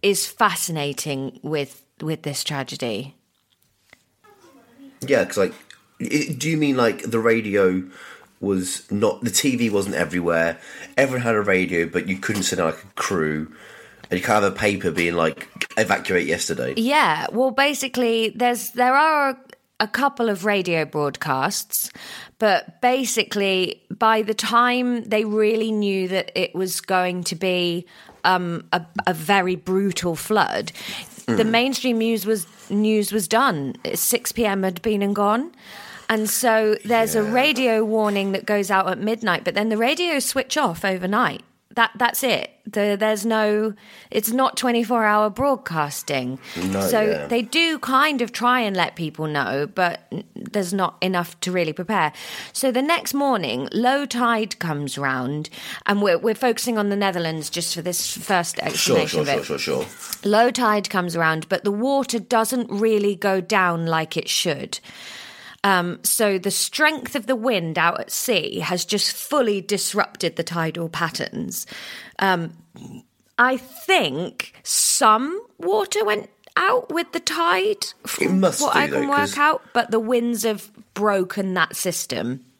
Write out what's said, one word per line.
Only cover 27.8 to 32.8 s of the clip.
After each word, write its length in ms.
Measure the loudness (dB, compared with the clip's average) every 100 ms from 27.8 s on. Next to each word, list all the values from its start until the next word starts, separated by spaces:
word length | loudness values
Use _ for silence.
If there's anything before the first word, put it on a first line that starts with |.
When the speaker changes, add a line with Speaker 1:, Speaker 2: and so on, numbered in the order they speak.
| -8 -20 -20 -2
Speaker 1:
um, 420 | 2 2 0 -6 -2
a, 80 | -4 -4 -4 -2
a 80 |
very 420 | -2 2 2 2 -2
brutal 600 | 0 0 0 0 -4 -4
flood, 560 | 0 2 2 0 -6 -10 -12 -12 -14 -14 -2
the 160 | 2
Speaker 2:
Mm. 60 | 4
Speaker 1:
mainstream 480 | 4 2 0 0 0
news 260 | 2 0 0
was, 220 | -2 -2 -16 -4
news 400 | 0